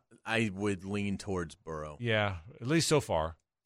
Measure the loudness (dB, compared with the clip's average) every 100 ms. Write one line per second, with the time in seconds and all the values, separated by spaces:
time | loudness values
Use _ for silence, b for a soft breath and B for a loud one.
0 | -20 -14 -2 2 2 0 0 0 -2 -2
1 | -2 -2 -2 -2 -4 -8 -10 -8 -8 -4
2 | 0 2 2 -2 -12 -8 0 2 4 4
3 | 4 0 0 -4 _ _